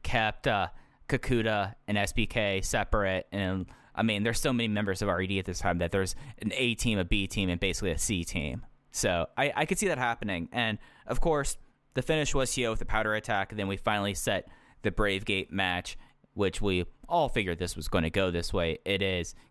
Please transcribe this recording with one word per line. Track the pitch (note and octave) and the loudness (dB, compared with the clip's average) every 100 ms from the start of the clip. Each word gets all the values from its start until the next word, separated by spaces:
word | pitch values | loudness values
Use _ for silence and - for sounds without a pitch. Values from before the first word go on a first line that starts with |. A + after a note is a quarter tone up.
kept, | - A#2+ A2 - C3+ | -2 2 0 0 0
uh, | G#2 F2 - - _ - | 0 0 -6 -20 _ -2
Kakuta | C3 - A#2+ A2 G#2+ G2 - - | -2 2 2 2 0 -2 -6 -2
and | G#2 | 0
S | G2+ | 0
B | - G#2+ | 0 0
K | A#2+ G#2 F#2+ | 2 0 0
separate. | - A#2 G2+ G#2+ G2 F#2 - | 0 -2 0 0 2 0 -2
And, | G2+ F#2+ F#2+ F2+ - - - | -2 -2 -2 -6 -12 -10 0
I | |
mean, | A2 G#2 | 0 2
there's | A2 A2 | 0 0
so | C#3+ | 0
many | A#2+ A2+ | 0 0
members | G#2 G2+ F#2 | 0 0 0
of | G2+ | 0
R | F2 | 0
E | F#2 | 0
D | G2 | -2
at | F#2 | -2
this | G#2 | -2
time | F#2 F2 | 0 0
that | E2+ | 2
there's | G2 F#2 - C3 - | 0 0 -4 -10 -6
an | G#2+ - | -4 0
A | B2 A2 | 0 0
team, | A#2+ G2+ | 2 2
a | |
B | F2+ G#2+ F#2+ | 2 0 0
team, | - F#2 | 0 0
and | F2 | 2
basically | G2 F2 F#2+ | 0 0 0
a | D#2 | 0
C | - F#2 | 0 0
team. | E2+ - D2+ B1+ - - _ | -2 -4 -4 -6 -10 -18 _
So | - G#2+ F2 - - | -2 0 2 0 0
I, | C#3 - | 0 0
I | D3+ | 0
could | G3 | 0
see | G3 | 0
that | C#3 | 0
happening. | B2 A#2 G#2 F2+ E2+ | -2 -2 -2 -4 -4
And, | A#2+ A2+ G#2 - - - | -2 -2 -2 -8 -12 -2
of | B2 | 2
course, | E3+ D3 C3+ - - _ _ B2+ | 2 2 0 -6 -12 _ _ -4
the | |
finish | B2+ D#3 C#3+ | 0 2 2
was | C#3+ B2+ | 0 0
Hyo | - A#2 | 0 0
with | A2 | 0
the | A2+ | 0
powder | A2 G#2+ G#2+ | 0 2 0
attack. | - G2+ G2 | 0 -2 -2
And | G#2 | -2
then | G2 | -2
we | F#2+ | -2
finally | A2+ G#2+ G2+ | 0 0 0
set | F#2+ - G2 - - - - | -2 0 -2 -2 -14 -20 -6
the | G#2+ | -2
Brave | F2+ G#2 F#2+ G#2+ | 2 2 2 0
Gate | F#2+ - | -2 0
match, | F#2+ F#2 F2+ - - - _ _ G#2 | 0 0 0 -4 -10 -14 _ _ -2
which | G2 - | 0 2
we | G2+ F#2 F2 - - | 2 2 0 -6 -2
all | E3+ C#3 | 2 2
figured | A#2+ F#2 E2+ | 2 0 -2
this | F2 - | -4 -6
was | D2 | -2
gonna | F#2+ D#2+ | 0 2
go | G2 F#2 | 2 2
this | E2+ - | 0 0
way. | F#2+ E2+ - F#2+ | 0 0 -2 -2
It | G2 | 0
is | G2 F2+ E2 - - | 0 -2 -4 -10 -16